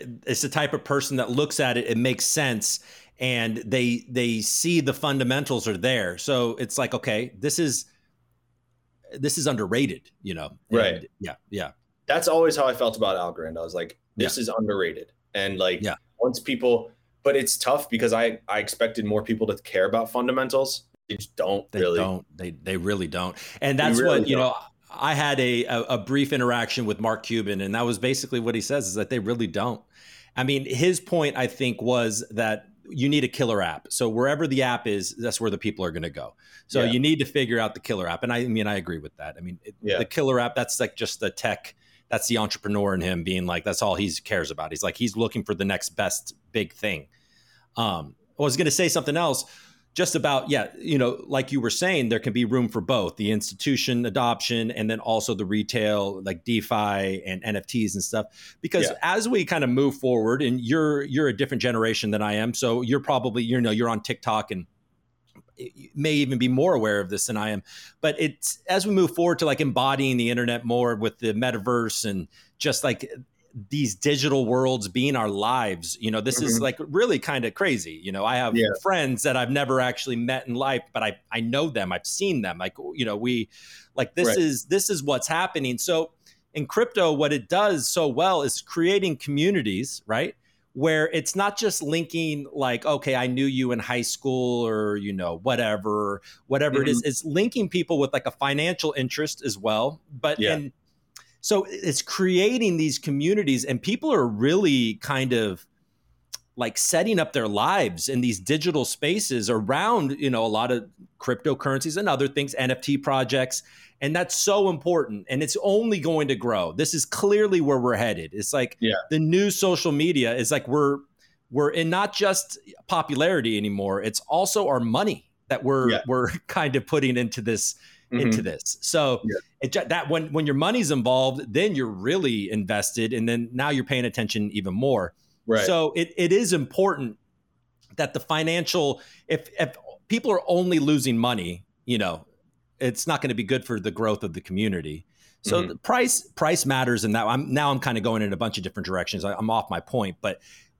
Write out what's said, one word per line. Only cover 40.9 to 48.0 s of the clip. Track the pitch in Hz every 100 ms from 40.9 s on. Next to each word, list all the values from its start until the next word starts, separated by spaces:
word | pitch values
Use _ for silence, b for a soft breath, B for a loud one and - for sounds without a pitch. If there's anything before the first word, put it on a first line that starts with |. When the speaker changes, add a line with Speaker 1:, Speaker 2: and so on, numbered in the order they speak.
| -
Speaker 1:
just | 113 -
the | 101
tech, | - 117 95 - - b b b
that's | 117 -
the | 117
entrepreneur | 104 - 104 104 101 95
in |
him | 87 90
being | 85 92 87
like, | 87
that's | 104 90
all | 104
he | 87 101 78
cares | - 98 73
about. | 76 78
He's | 78
like, | 95 -
he's | 117 107
looking | 110 117
for | 95
the | 92 98
next | 92 -
best | - 95 - - - _
big | 113 92
thing. | - 107 78 71 b b b b b b -
Um, | 113 85